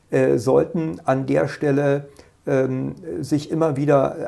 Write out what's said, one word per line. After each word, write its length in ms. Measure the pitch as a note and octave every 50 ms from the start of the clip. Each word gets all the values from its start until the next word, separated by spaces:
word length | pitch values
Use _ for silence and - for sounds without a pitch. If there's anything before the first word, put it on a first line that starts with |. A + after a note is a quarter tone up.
| _ _
äh, 260 | - C3+ C3 - C#3 C3+
sollten 640 | A#2+ B2+ C3 C#3 D#3+ E3 - E3+ D#3+ D#3+ E3 - -
an 200 | - C3+ C3+ C3+
der 220 | C3 C#3 D3 D#3+ D3
Stelle, 640 | - - - D3 C#3 C#3 C#3+ C#3+ C#3 C#3+ C#3+ - - - - - _ _ _
ähm, 500 | - C#3+ C3+ C3 C3 B2+ C3 C3+ C3+ C#3+ - F#3+ D#3+ D#3+ E3+
sich 300 | D3+ C3 D3+ D3 D3+ -
immer 260 | - D#3+ D#3+ D#3+ C#3+ C3
wieder, 380 | C#3 C#3+ C#3+ C#3 C3+ C#3+ D#3+ E3
äh, 80 | -